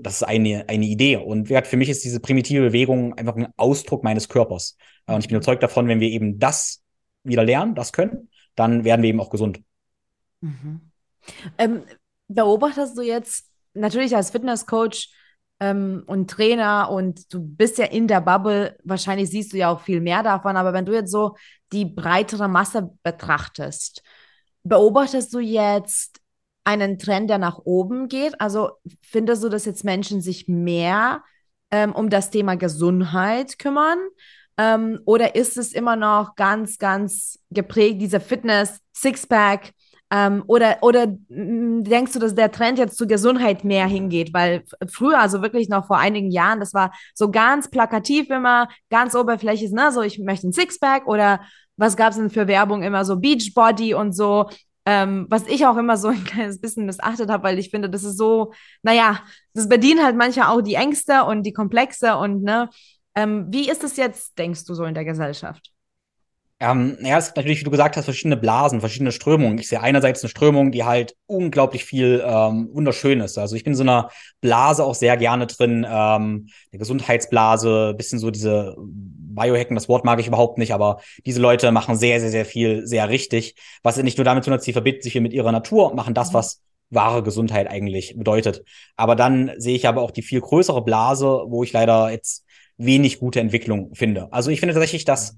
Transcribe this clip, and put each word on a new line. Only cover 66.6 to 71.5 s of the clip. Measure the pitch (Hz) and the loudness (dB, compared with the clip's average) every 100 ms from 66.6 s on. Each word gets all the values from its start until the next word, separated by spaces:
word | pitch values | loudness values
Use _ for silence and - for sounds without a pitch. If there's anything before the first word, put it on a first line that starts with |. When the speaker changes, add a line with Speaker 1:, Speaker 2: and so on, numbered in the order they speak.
Speaker 1:
Ähm, | 120 127 127 - | 0 2 0 -2
ja, | 131 156 | 0 0
es | 170 | 0
gibt | 151 | -4
natürlich, | 139 156 | -2 -2
wie | |
du | 147 | 0
gesagt | 143 147 156 | 2 2 0
hast, | 143 | -6
verschiedene | 127 160 127 | -4 0 0
Blasen, | 110 117 147 120 | 2 2 2 0
verschiedene | 110 131 131 | -4 -2 -4
Strömungen. | - 151 156 123 113 | -2 0 2 2 0
Ich | - | -4
sehe | 113 | -2
einerseits | 120 139 135 127 | 2 4 2 0
eine | 120 | -6
Strömung, | - 151 143 139 | 2 4 6 4
die | 120 | 2
halt | 117 120 120 - - | 0 0 0 -8 -6
unglaublich | 196 170 | -4 -2